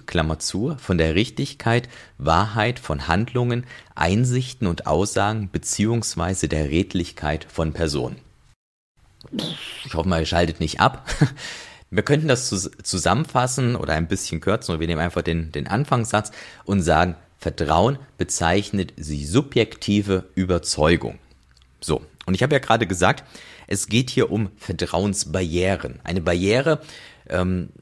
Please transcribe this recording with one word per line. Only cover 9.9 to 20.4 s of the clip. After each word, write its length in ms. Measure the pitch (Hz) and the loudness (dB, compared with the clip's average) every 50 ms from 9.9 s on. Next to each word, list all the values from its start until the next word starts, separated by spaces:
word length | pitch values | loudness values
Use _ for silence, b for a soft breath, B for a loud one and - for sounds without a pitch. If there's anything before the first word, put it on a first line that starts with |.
| - | -4
hoffe 160 | 80 82 92 | -2 0 0
mal, 120 | 87 82 | 0 0
ihr 40 | 80 | 0
schaltet 340 | - 85 85 87 82 78 - | 0 2 2 2 2 0 -2
nicht 200 | 85 76 - - | -4 -2 2 2
ab. 280 | 98 123 - - - - - - | 2 2 2 -2 -6 -8 0 2
<laughs> 80 | 147 127 B B B B B B B B B B B _ | 2 0 B B B B B B B B B B B _
Wir 140 | - 107 - | -2 -2 2
könnten 240 | - 151 156 156 | 2 2 2 4
das 220 | 151 127 120 - - | 2 2 2 0 -2
zus-, 220 | 104 92 92 - - - - | -2 -2 -4 -6 -10 -10 -8
zusammenfassen 920 | - - 90 - 87 95 123 160 - - 127 123 123 127 135 127 117 123 | -6 -4 0 2 2 2 2 0 0 0 0 0 0 0 0 0 0 0
oder 180 | - - - 78 | 0 -2 0 0
ein 140 | 80 85 | 0 0
bisschen 340 | 85 98 - - - 82 78 | 0 -2 -2 -2 -4 -6 -2
kürzen, 300 | - 95 104 113 - - | 0 0 0 0 0 -4
oder 80 | 85 78 | -2 -2
wir 80 | 82 | -2
nehmen 140 | 82 82 78 | -2 0 0
einfach 200 | 82 87 - 87 | -2 -2 -2 -2
den, 300 | 82 90 82 82 80 78 | 0 0 0 -2 -2 -4
den 160 | - 73 64 | -6 -6 -4
Anfangssatz 640 | - 95 117 147 - 131 120 113 - - 107 107 - B B B B B B B | -2 -2 -2 0 0 0 0 0 0 0 0 -2 -2 B B B B B B B
und 160 | - 101 98 | 0 0 2
sagen, 340 | 80 82 78 80 87 90 82 - - _ _ | 4 4 6 6 4 2 0 -4 -12 _ _
Vertrauen 600 | _ - 80 76 - 82 73 78 85 101 123 143 135 B B _ | _ -6 -6 -4 -2 0 2 4 4 4 4 2 -2 B B _
bezeichnet 760 | - 90 - - - 87 82 90 101 101 - - 98 90 76 - | -6 -4 -4 -2 0 2 2 2 2 0 0 -2 -2 -2 -4 -6
die 280 | - 73 76 76 71 71 | -10 -8 -6 -6 -6 -4
subjektive 1000 | 73 90 131 127 - - 123 110 - - - - - 101 104 101 101 95 92 - - - | 0 2 2 2 2 2 2 2 2 -2 -6 -2 2 2 2 4 2 0 0 -2 -2 -2
Überzeugung. 840 | 92 | -2